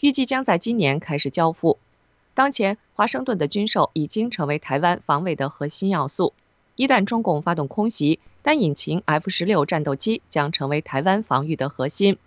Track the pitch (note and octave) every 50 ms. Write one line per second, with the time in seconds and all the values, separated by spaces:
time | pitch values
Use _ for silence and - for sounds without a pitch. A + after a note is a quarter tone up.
0 | - C#4+ C4 C#4+ C4 - C4+ C4 C4+ B3+ F#3+ F3 - A3+ A#3+ A3+ F3 C#3 C#3 D#3+
1 | - - D3+ C#3+ - C#3 - F3 E3 E3 E3 - - E3 - - _ _ _ _
2 | _ _ _ _ _ _ _ - C4+ C#4 C4+ - G#3+ G3 G#3 - _ _ _ -
3 | G#3 A#3 - B3+ C4 C4 A3 F3 D3 D3+ - G#3 G#3 G#3+ - G3 D3 - - D#3+
4 | D3+ C#3+ - G#3+ A3+ A#3+ A3+ - D3+ C#3 D3 D#3 - - C3+ C#3+ E3+ F3 F3 -
5 | - - D3 C#3+ F3+ F#3 D#3 - C3+ C#3 - - C#3+ D3+ - - F#3+ G3 G3 D#3+
6 | C3+ C#3+ - - F3+ C#3 - _ _ _ _ _ _ _ _ - B3+ C4+ C4+ G#3+
7 | G3 G3+ A#3+ A3+ A3+ G3+ D#3+ D3 D3+ F3 F3 D#3+ D3 C3+ - - G#3 A#3 - -
8 | D3 D3 D#3+ - _ - _ _ _ D4 D#4 D4+ G#3+ D3+ C#3+ - - - D3+ F#3
9 | - - D3+ D#3 - G3 F#3 - F3 F#3+ G#3+ D#3+ C#3+ - F3+ D#3 D3+ D3 C#3 C#3
10 | - A3 A3+ - - _ - D#3 C#3+ D3 E3 - C#3+ C#3 D3 D3+ - - - C3+
11 | D3+ F#3+ F#3+ G#3+ A3 - C3+ C3 D3 D#3 D#3+ - C3 C#3+ - - C3 D3 - -
12 | G3 G3 F#3+ - _